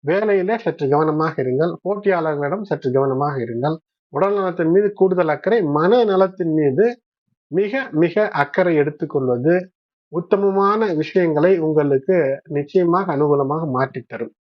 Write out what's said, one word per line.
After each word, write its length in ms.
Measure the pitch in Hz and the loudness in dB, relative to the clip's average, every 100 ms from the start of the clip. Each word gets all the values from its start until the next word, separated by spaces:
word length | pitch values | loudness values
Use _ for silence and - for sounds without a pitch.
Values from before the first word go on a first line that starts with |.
வேலையிலே 520 | 139 185 214 196 185 226 | -2 -2 2 0 0 -2
சற்று 280 | 185 - 143 | -4 -4 0
கவனமாக 460 | 143 156 151 160 151 | 2 2 0 -2 -2
இருங்கள். 300 | 127 127 170 165 | -2 0 -2 -4
போட்டியாளர்களிடம் 760 | 180 202 196 180 160 147 143 190 | -6 -4 0 0 0 -2 -4 -6
சற்று 280 | 208 151 135 | -4 -4 0
கவனமாக 440 | 131 135 131 147 139 | 0 0 0 -2 -4
இருங்கள். 360 | 117 117 139 160 _ _ _ | -6 -4 -4 -4 _ _ _
உடல் 220 | 143 190 202 | -2 0 0
நலத்தின் 360 | 190 180 160 | -2 -2 0
மீது 160 | 180 208 | 2 0
கூடுதல் 340 | 202 190 185 165 | 0 0 2 0
அக்கறை, 320 | 147 - 233 | 0 0 0
மன 400 | 165 147 170 247 | 0 0 2 4
நலத்தின் 500 | 220 190 190 190 170 | 4 2 2 0 -2
மீது 320 | 156 147 131 226 247 _ _ _ _ _ | 2 2 2 0 0 _ _ _ _ _
மிக 300 | 160 202 262 262 | -4 -2 -4 -4
மிக 360 | 151 165 190 214 | 0 0 2 -2
அக்கறை 440 | - 143 - 180 160 | -2 -2 0 2 2
எடுத்துக்கொள்வது 760 | 147 147 160 147 127 120 139 175 185 _ _ _ _ | 0 -4 -6 -2 -2 0 2 0 -2 _ _ _ _
உத்தமமான 720 | 160 170 202 196 196 196 220 220 | -10 -2 0 2 2 2 2 0
விஷயங்களை 580 | 156 151 190 170 151 170 190 | -2 0 0 2 2 2 2
உங்களுக்கு 580 | 156 156 143 135 139 185 139 139 | 2 2 2 0 0 0 0 -4
நிச்சயமாக 720 | - 147 143 190 175 175 190 139 | -6 -6 0 0 2 0 0 0
அனுகூலமாக 480 | 147 143 135 151 165 | 2 2 0 -2 -2
மாற்றித் 380 | 127 135 131 117 | -2 -2 -6 -12
தரும். 260 | 117 110 _ | -10 -10 _